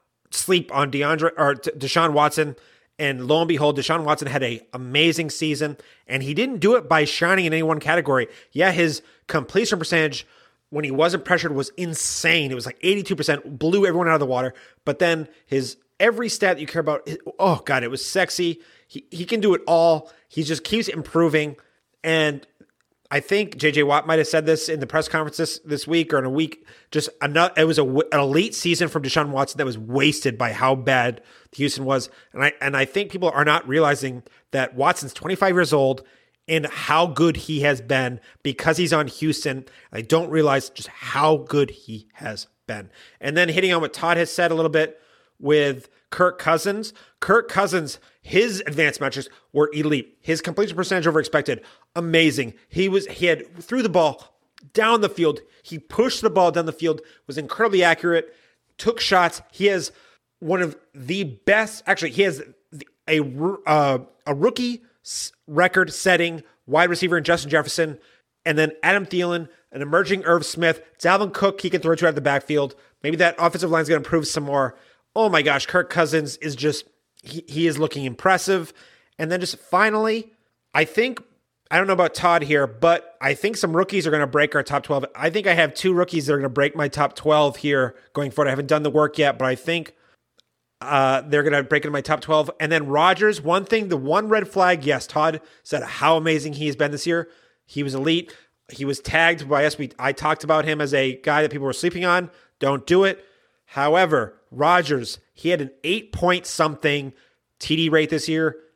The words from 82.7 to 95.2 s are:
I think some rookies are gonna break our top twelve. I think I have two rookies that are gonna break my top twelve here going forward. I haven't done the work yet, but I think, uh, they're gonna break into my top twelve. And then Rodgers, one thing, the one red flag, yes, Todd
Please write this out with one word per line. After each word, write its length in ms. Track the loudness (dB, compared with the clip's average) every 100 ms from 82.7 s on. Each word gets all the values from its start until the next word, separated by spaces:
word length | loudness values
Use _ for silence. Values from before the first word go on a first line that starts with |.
| 0 2 2 -2 -6
I 140 | -4
think 240 | -2 -2 -2
some 180 | -2 0
rookies 300 | 0 0 0
are 40 |
gonna 160 | 0 0
break 280 | 0 0
our 80 | 0
top 220 | -2 -4
twelve. 200 | -2 -4 -4
I 140 | -4 -2
think 180 | 0 0
I 60 |
have 220 | 2 2
two 180 | 0 0
rookies 340 | 0 0 -2 0
that 60 |
are 60 | 0
gonna 100 | 0
break 260 | 0 0
my 140 | 0 -4
top 260 | 0 -2
twelve 420 | -2 2 4 2 0
here 380 | -2 0 0 -4 _
going 160 | -6 -4
forward. 180 | 0 0
I 40 |
haven't 160 | 0 0
done 160 | 0
the 60 | 2
work 280 | 2 0 2
yet, 200 | 0 2
but 60 |
I 100 | -2
think, 400 | -2 -4 -4 -6 _ _ _ _ _ _ _ _ -14
uh, 400 | -2 2 2 0
they're 220 | 0 0
gonna 200 | 2 0
break 220 | 0 0
into 80 | 0
my 80 | -6
top 220 | -2 -4
twelve. 280 | 0 0 0 -4
And 140 | -2
then 160 | 0 0
Rodgers, 540 | 2 4 4 2 0
one 240 | 0 -2 0
thing, 220 | -2 0
the 100 | -4
one 320 | 0 0 2
red 180 | 0 0
flag, 340 | 2 2 2
yes, 240 | 0 -2 -2
Todd 360 | 0